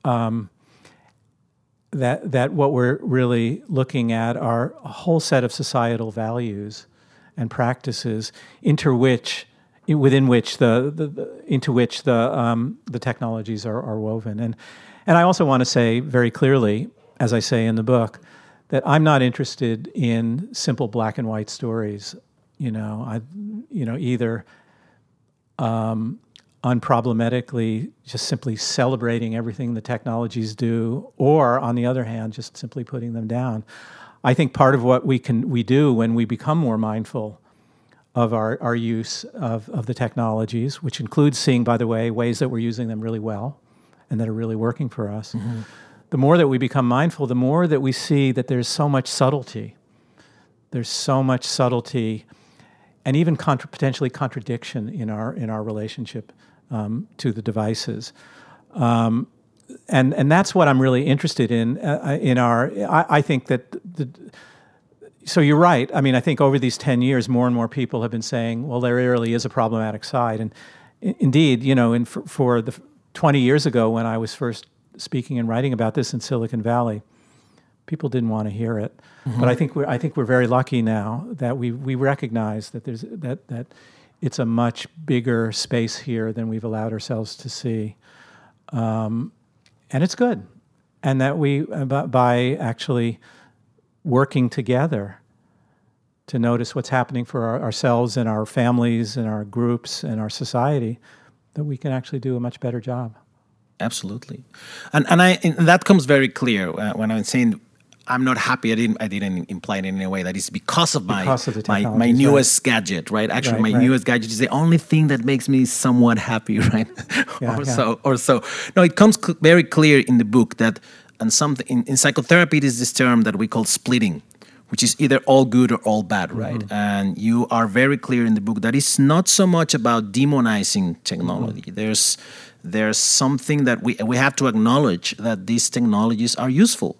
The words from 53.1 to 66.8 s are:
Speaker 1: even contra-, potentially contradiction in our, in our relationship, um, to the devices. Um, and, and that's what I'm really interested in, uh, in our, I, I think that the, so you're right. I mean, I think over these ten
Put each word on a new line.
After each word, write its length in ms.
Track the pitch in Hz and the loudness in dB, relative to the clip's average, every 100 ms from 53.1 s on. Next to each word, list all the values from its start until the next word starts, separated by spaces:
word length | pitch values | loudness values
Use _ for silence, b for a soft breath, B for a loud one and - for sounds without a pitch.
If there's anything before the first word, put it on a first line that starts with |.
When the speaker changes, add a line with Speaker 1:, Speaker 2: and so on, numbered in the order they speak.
| 139 | 2
Speaker 1:
even 200 | 170 156 | 2 0
contra-, 320 | - 156 - | 0 -2 -4
potentially 420 | - 135 127 131 | -4 -4 -2 -6
contradiction 800 | - 131 131 107 117 - 123 107 | -4 -8 -6 -8 -8 -8 -10 -8
in 220 | 196 110 | -8 -6
our, 220 | 107 113 | -6 -6
in 160 | - 113 | -6 -6
our 120 | 110 | -6
relationship, 720 | 107 107 107 - 113 117 - _ b b _ | -6 -8 -8 -10 -10 -12 -14 _ b b _
um, 360 | 117 107 113 - - | -6 -4 -6 -8 -6
to 160 | 127 | -4
the 100 | 107 | -4
devices. 680 | 107 107 107 113 - 110 117 b b b b b b | -4 -2 -2 -4 -6 -8 -12 b b b b b b
Um, 520 | 202 117 117 113 113 - _ _ _ _ - - | -2 2 2 2 0 -4 _ _ _ _ -20 0
and, 260 | 135 131 | 2 2
and 160 | - 143 | 2 4
that's 240 | 165 190 | 4 4
what 120 | 190 151 | 4 4
I'm 140 | 131 | 6
really 240 | 131 127 147 | 4 2 2
interested 440 | 147 160 - 113 | 0 0 0 0
in, 280 | 117 117 147 | 2 0 -2
uh, 400 | - 151 156 131 | -4 -4 -2 -2
in 180 | 131 123 | 2 2
our, 340 | 120 117 139 101 101 | 4 2 0 -2 2
I, 300 | 160 165 151 | 2 4 2
I 40 | |
think 240 | 143 135 - | 2 -2 0
that 240 | 127 - | -4 -4
the, 380 | - 185 170 135 - 233 b b b b b _ _ - _ | -16 -14 -10 -10 -10 -20 b b b b b _ _ -20 _
so 160 | - 185 | -2 2
you're 160 | 147 147 175 | 4 6 6
right. 160 | 143 - | 6 2
I 60 | 151 | 0
mean, 140 | 135 | 2
I 60 | 127 | 2
think 200 | 160 135 | 0 2
over 180 | 139 135 | 4 4
these 200 | 127 | 0
ten 240 | - | -2